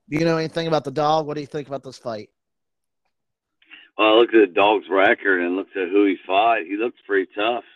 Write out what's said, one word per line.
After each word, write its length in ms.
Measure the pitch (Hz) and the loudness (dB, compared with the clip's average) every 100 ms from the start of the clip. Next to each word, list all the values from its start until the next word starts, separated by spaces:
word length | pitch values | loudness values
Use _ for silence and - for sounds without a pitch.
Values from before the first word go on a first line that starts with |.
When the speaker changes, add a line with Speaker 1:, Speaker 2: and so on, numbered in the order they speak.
| - | -8
Speaker 1:
do 80 | 147 | -2
you 60 | 165 | 0
know 120 | 160 | -2
anything 300 | 160 165 165 | -4 -6 -2
about 160 | 156 | -2
the 80 | 139 | -2
dog? 340 | 135 151 160 147 | -2 0 0 -2
What 80 | 147 | -8
do 60 | |
you 60 | 139 | -10
think 200 | 156 135 | -12 -10
about 120 | 135 | -12
this 160 | 135 - | -14 -14
fight? 320 | 123 110 104 _ _ _ _ _ _ _ _ _ _ _ _ _ _ - _ - | -12 -12 -14 _ _ _ _ _ _ _ _ _ _ _ _ _ _ -20 _ 0
Speaker 2:
Well, 120 | 110 | 4
I 100 | 110 | 6
looked 140 | 117 110 | 6 4
at 140 | 95 | 4
the 40 | |
dog's 360 | 95 104 104 82 | 4 2 2 0
record 520 | 95 101 120 98 92 | 2 2 2 0 -2
and 140 | 87 92 | -2 -6
looked 220 | 90 98 | -8 -8
at 100 | 87 | -2
who 140 | 101 101 | 2 2
he 120 | 85 90 | 0 -2
fought. 360 | 95 117 110 | 0 2 0
He 120 | 101 101 | -4 -6
looks 220 | 117 - - | -6 -8 -4
pretty 240 | 98 90 | -4 -4
tough. 300 | 104 110 120 - | -4 -4 -4 -10